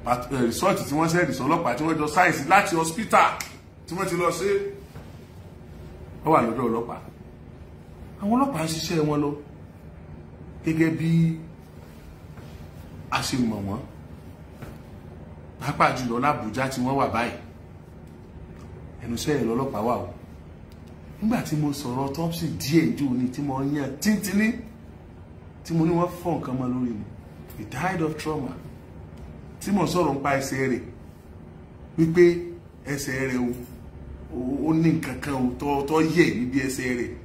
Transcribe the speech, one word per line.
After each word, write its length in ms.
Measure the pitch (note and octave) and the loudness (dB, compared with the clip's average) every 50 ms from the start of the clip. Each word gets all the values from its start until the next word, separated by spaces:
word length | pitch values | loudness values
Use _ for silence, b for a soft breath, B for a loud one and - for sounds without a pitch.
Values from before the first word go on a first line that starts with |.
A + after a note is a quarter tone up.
| - | 2
pat-, 240 | A#2+ B2 B2 - - | 2 0 0 0 -4
eh, 100 | C#3 C3 | 0 2
result 360 | B2 A#2 A2+ - - F#3+ F#3 - | 2 2 2 4 4 4 4 4
tí 160 | - - C#3 | 0 0 2
wọ́n 140 | D3+ E3 E3 | 2 2 4
sẹ́ẹ̀dì 240 | E3 F3 F3+ D3+ A#2+ | 4 4 4 4 2
sọ́lọ́pàá 420 | - B2 C3+ E3 E3+ - A#2+ A#2+ | -2 2 2 2 4 2 0 0
tí 80 | - D3+ | 2 2
wọ́n 140 | E3 D#3+ - | 2 2 2
jọ 100 | D3+ D3 | 2 2
sáyẹ̀nsì 360 | - - F3+ F3 D3+ - C#3 D3+ | 6 6 6 6 6 2 4 6
láti 280 | F#3 G3+ G3 - F3 | 8 8 8 6 2
hospital, 560 | E3 E3 D#3+ E3 - A3 - - G3 E3 B2 - - - - - - - - - - - | 2 2 2 0 -4 -2 6 6 8 8 8 4 0 -6 -8 -10 -16 -18 -20 -20 -18 -12
tí 80 | - E3 | -8 -4
wọ́n 140 | F#3 F#3+ F3 | -2 0 0
ti 60 | E3 | 2
lọ 140 | E3+ F3+ E3+ | 2 2 2
ṣe, 180 | - - F3 G3+ G3+ G3+ G3+ G3 G3 - - - - - - - - - - - - - - - - - - - - - - - - - - - - - | 2 2 2 2 2 2 0 -2 -6 -10 -14 -16 -16 -16 -16 -14 -16 -18 -18 -18 -18 -18 -18 -18 -18 -18 -18 -16 -16 -14 -14 -14 -14 -14 -14 -14 -14 -6
ó 100 | - D3+ | 2 6
wà 80 | D#3+ C#3+ | 6 6
lọ́dọ̀ 240 | B2 A2+ A2+ B2+ B2+ | 6 4 0 0 0
ọlọ́pàá. 340 | A#2 A2+ A#2 A2+ - - - - - - - - - - - - - - - - - - - - - - - - - - - | 0 0 0 -2 -4 -8 -10 -12 -16 -18 -18 -18 -18 -18 -18 -18 -18 -18 -18 -18 -18 -18 -18 -18 -18 -16 -16 -16 -16 -12 -6
Àwọn 160 | G3+ G3+ A3+ | 0 2 4
ọlọ́pàá 300 | B3+ C#4 C4+ C#4 D#3 D#3+ | 4 4 4 2 0 0
ń 40 | D#3+ | 0
ṣiṣẹ́ 380 | D#3+ D#3 - - F3+ D#3+ D3+ | 0 -2 -2 0 2 4 4
wọn 140 | D3+ D3 D3 | 4 4 4
lọ 80 | D3 C#3+ D3 D3 - - - - - - - - - - - - - - - - - - - - - - - - | 2 0 0 -4 -8 -14 -16 -18 -18 -18 -18 -18 -18 -16 -16 -16 -16 -16 -16 -16 -16 -18 -16 -16 -16 -16 -16 -6
gẹ́gẹ́ 340 | - E3 D#3+ D#3+ E3 D#3+ C3+ | -2 0 4 4 4 4 4
bí 140 | C3 D#3+ E3 E3 E3 E3 E3 D#3+ - - - - - - - - - - - - - - - - - - - - - - - - - - - - - - - - - - | 2 2 4 6 6 6 6 4 0 -6 -14 -16 -18 -18 -18 -18 -18 -18 -18 -18 -18 -18 -18 -18 -18 -16 -16 -16 -14 -14 -14 -14 -14 -16 -16 -16 -16 -16 -16 -14 -14 -8
a 140 | - - - | -2 -2 -2
ṣe 160 | B2+ - - B2+ | 0 0 2 2
mọ̀ 220 | B2 A2+ A2 G#2 G2+ | 2 2 2 -2 -2
wọ́n. 160 | G2 G2 A2+ - - - - - - - - - - - - - - - - - - - - - - - - - - - - - - - - - - - - | -4 -4 -4 -6 -10 -14 -16 -16 -16 -16 -16 -16 -18 -18 -16 -18 -18 -14 -14 -14 -14 -14 -14 -16 -16 -16 -16 -16 -16 -16 -16 -16 -16 -16 -16 -16 -18 -14 -6
Pàápàá 380 | - C#3+ C#3 D#3+ E3+ D3 C3+ | -4 -4 2 4 4 4 4
jùlọ 200 | C3 B2+ A#2+ A#2 A#2+ | 2 -2 -2 0 2
l'Àbújá 440 | C3 D3 D3 - G#2 G#2+ G#2 A#2 C3 C3+ | 2 2 2 2 -2 -4 -2 0 0 0
tí 100 | C3 C3 | 0 0
wọ́n 140 | B2 B2+ C#3 C#3 | 0 2 4 2
wà 100 | B2+ A2 | 2 2
báyìí. 280 | G2 A2+ A#2+ A#2 - - - - - - - - - - - - - - - - - - - - - - - - - - - - - - - - - - | 2 2 0 0 -2 -8 -12 -16 -18 -18 -18 -18 -18 -18 -18 -18 -18 -18 -18 -18 -18 -18 -18 -16 -16 -16 -16 -16 -16 -16 -16 -14 -14 -14 -14 -16 -14 -12
Ẹnu 160 | - A#2 A#2 | -6 -6 -4
iṣẹ́ 200 | A2+ - D#3+ D3 | -2 0 2 2
yẹn 120 | C3+ A#2+ A2 | 2 2 2
lọ́lọ́pàá 320 | A2+ B2 C3+ B2+ A2 G#2 G#2+ | 2 0 0 0 -2 -2 0
wà 100 | A#2+ A#2+ | 0 0
o. 120 | G2+ F#2 F2+ - - - - - - - - - - - - - - - - - - - - - | 0 -2 -6 -10 -12 -16 -16 -16 -16 -16 -16 -16 -18 -18 -18 -18 -18 -16 -18 -18 -16 -16 -16 -10
Nígbà 260 | - G3+ A3 B3 F#3+ | -2 2 2 2 2
tí 140 | - - D#3+ | 2 0 0
mo 140 | D3+ D3 D3 | 2 2 2
sọ̀rọ̀ 320 | C#3 - - B2+ A#2+ C3 C#3 | 0 0 -4 -2 -2 0 0
autopsy 420 | C#3 C#3 D#3+ E3 E3 E3 - E3+ D3 | -2 0 0 0 -2 0 -2 -2 -2
díẹ̀ 480 | A#2+ F#2+ - B2 D3+ E3+ C#3 A2+ - | -2 -2 -2 6 6 6 6 6 2
jù 100 | - C#3+ C3+ | 2 2 2
ni 200 | B2 B2 B2+ B2 | 2 2 2 0
tí 120 | - - | 0 -2
mo 200 | C#3+ C#3+ C3 C3 C#3 | -2 -2 0 0 0
yan 260 | C#3 D3 D3 C3+ C3 - - | 0 0 0 -2 -2 -4 0
tíntínní, 480 | - G#3 G#3+ G3+ - - - G3+ G#3+ A3 B3 - - - - - - - - - - - - - - - - - - - - - | 2 2 2 2 2 0 2 4 4 4 2 0 -6 -12 -14 -16 -16 -18 -18 -18 -18 -18 -18 -18 -18 -18 -18 -18 -18 -18 -18 -16
tí 120 | - - E3 | -8 0 2
mo 120 | E3 D#3+ | 4 4
ní 60 | E3 F3 | 6 6
wọ́n 160 | E3+ E3+ F3 | 4 2 2
fọ́ 240 | - - - F3 D#3+ | 0 -4 -2 -2 0
nǹkan 220 | C#3 - B2+ B2+ B2+ | 0 -2 -2 -2 -2
mọ́ 100 | B2+ B2 | 0 0
lórí 240 | B2+ B2+ B2 A#2+ A2+ | 0 0 0 -2 -2
mi. 120 | G2+ G2+ G2+ - - - - - - - - | -4 -8 -10 -12 -16 -16 -18 -16 -16 -16 -14
He 120 | - - G#2+ | -12 -12 -10
died 360 | G#2 - B2+ D#3 F#3 F#3+ E3 | -8 -6 -2 -2 -2 0 0
of 140 | D#3+ D3+ - - | 0 -2 -2 -2
trauma. 360 | - D#3 D#3 D3 C3 B2 - - - - - - - - - - - - - - - - - - - - - - | -4 -4 -2 -2 -4 -6 -8 -10 -12 -14 -16 -16 -16 -16 -16 -16 -16 -16 -16 -16 -16 -16 -16 -16 -16 -16 -14 -10
Tí 140 | - - | -2 0
mo 120 | G3+ G3+ E3 | 2 4 4
sọ̀rọ̀ 280 | D3 E3 F3+ E3+ D3+ C#3 | 4 4 4 4 4 2
nípa 160 | C3+ C3+ C#3+ C#3 C3+ | 2 2 2 2 2
ẹsẹ̀ 300 | C3+ - C#3 C3 C3+ B2+ | 0 -2 0 0 2 2
rẹ̀, 140 | B2 G#2+ - - - - - - - - - - - - - - - - - - - - - - - | 0 0 -2 -8 -14 -14 -16 -18 -18 -20 -20 -20 -18 -18 -18 -18 -18 -18 -18 -18 -18 -18 -18 -10 2
wípé 320 | - E3 E3 E3 F3 F3 F3 E3+ E3+ - - - - - - - - - | 4 4 4 8 10 10 10 8 4 -2 -6 -10 -12 -16 -18 -20 -14 -6
ẹsẹ̀ 420 | C3 C#3+ C3 - C3+ C3 C3+ C3+ C3 | -6 -4 -4 -2 -4 -2 0 0 0
rẹ̀ 120 | B2+ B2 | 2 2
o, 100 | B2 A#2+ B2 C3 - - - - - - - - - - - - - - | 0 0 -2 -4 -8 -12 -14 -14 -14 -14 -14 -14 -14 -12 -12 -12 -12 -10
o, 400 | - A#2+ B2 B2+ C#3+ C3+ - D#3 | -6 -4 -2 -2 0 0 2 4
ó 40 | D#3+ | 4
ní 160 | D#3+ E3 E3 | 6 6 6
nǹkan 260 | D3+ - - C#3 B2+ B2+ | 6 4 2 -2 -6 -6
kan 140 | - D3 C#3 | -4 -2 0
o, 180 | C3 B2+ B2 B2 - | 2 2 2 0 0
tó, 260 | D3 C#3+ C#3+ C#3 C#3 C#3 | 0 2 2 2 2 4
tó 80 | D#3 D#3+ | 4 4
yẹ̀ 280 | D#3+ D#3+ D3+ F3 D#3+ C#3 G#2 | 6 6 8 8 8 8 8
níbi 240 | G#2 B2 B2 B2+ C#3 | 0 -2 0 0 0
ẹsẹ̀ 360 | C3 C3+ B2+ - C3 B2+ B2 B2 | 0 0 -2 -2 0 0 0 0
rẹ̀. 140 | A#2 G2+ G2 - | -2 -4 -6 -12